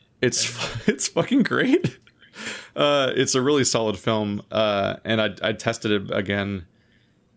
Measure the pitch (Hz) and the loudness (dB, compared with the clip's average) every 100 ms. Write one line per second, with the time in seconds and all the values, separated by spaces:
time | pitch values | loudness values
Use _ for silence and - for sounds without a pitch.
0 | _ _ 123 - - - - - - 254 | _ _ 0 0 -2 -4 -8 -4 -2 0
1 | - - 165 269 214 123 247 320 - - | -2 -2 2 2 2 2 4 2 2 -4
2 | _ _ - - - - - - 147 143 | _ _ -20 -14 -12 -12 -8 0 2 2
3 | 135 - 131 135 127 147 123 120 110 98 | 2 2 2 2 2 4 2 2 0 -2
4 | - 110 104 101 - 107 107 101 98 - | 0 0 0 -4 -4 0 2 2 0 -2
5 | - 110 107 95 - 110 117 113 110 104 | -2 0 0 -2 -4 -2 -4 -2 0 0
6 | 101 104 98 101 101 98 82 _ _ _ | 0 -2 -2 -2 -2 -6 -10 _ _ _
7 | _ _ _ | _ _ _